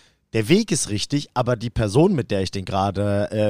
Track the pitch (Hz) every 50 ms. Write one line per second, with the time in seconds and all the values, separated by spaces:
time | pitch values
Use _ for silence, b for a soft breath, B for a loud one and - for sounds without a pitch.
0 | b b b b b _ - 113 110 104 165 208 233 - 170 - - - 104 101
1 | - - - 143 156 - - 123 127 117 123 104 110 120 - - 117 104 95 135
2 | 160 208 202 139 110 - 104 98 95 90 - 98 92 - 92 95 95 101 95 95
3 | 101 104 101 101 101 - - 110 107 107